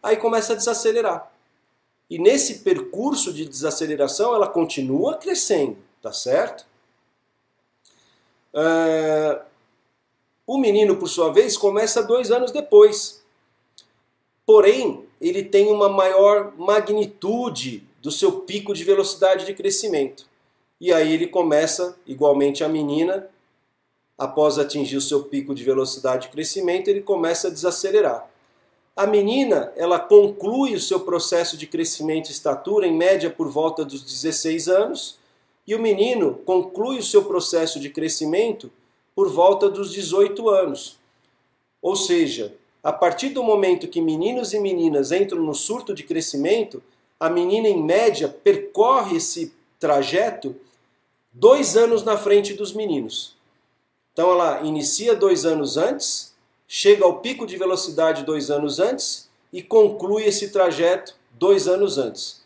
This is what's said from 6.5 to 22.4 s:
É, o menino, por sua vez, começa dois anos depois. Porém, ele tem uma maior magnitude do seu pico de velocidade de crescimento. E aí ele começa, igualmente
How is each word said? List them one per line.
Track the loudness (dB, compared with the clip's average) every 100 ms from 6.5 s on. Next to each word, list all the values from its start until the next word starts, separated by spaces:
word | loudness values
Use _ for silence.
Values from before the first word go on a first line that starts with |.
| -8 -20 _ _ _ _ _ _ _ _ _ _ _ _ _ _ _ _ _ _
É, | -2 0 2 0 0 0 0 0 -4 -8 _ _ _ _ _ _ _ _ _
o | -6 -2
menino, | 2 2 2 0
por | -2
sua | -2 2
vez, | 4 2 2
começa | 0 0 0 -2
dois | 0 -2 0
anos | 0 0
depois. | -6 6 8 8 6 -8 -12 _ _ _ _ _ _ _ _ _ _ _ _
Porém, | 6 8 8 4 0 -6 -16 _
ele | -4 -4
tem | 2 4 4
uma | 4 2
maior | 4 4 6 6 6 0 -6
magnitude | 2 2 2 -2 -2 -6 -6 -4 -4 -6 -10 -12 _ _
do | -8
seu | 0 0 0
pico | -8 -8 -6
de | -6
velocidade | 2 2 2 0 2 2 -4
de |
crescimento. | -6 -2 -2 -2 -2 -2 -6 -20 _ _ _ _ _
E | 2
aí | 2 2
ele | 0 -2
começa, | -2 2 2 0 -2 -6 -8
igualmente | -16 0 2 4